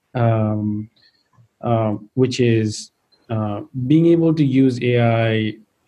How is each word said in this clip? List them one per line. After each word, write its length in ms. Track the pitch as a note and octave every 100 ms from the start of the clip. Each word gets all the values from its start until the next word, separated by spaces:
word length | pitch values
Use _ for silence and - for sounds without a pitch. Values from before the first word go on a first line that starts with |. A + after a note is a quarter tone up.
| _ B2
um, 720 | A#2 A2+ G#2+ G#2+ G#2 G#2 G#2+ _ _ _ _ _ _ _
uh, 360 | A#2 A#2 A2 G#2+ -
which 260 | - B2+ A#2
is, 520 | A#2+ A2+ A2 G#2 - _ _ _ -
uh, 320 | A2+ G#2+ G2+ - C3 B2+
being 180 | D3+ E3
able 280 | E3 E3
to 120 | D#3+ C#3+
use 360 | C3 C3+ B2
A 200 | B2 A#2+
I, 560 | A#2 A2+ A2+ A2 A2 - _ _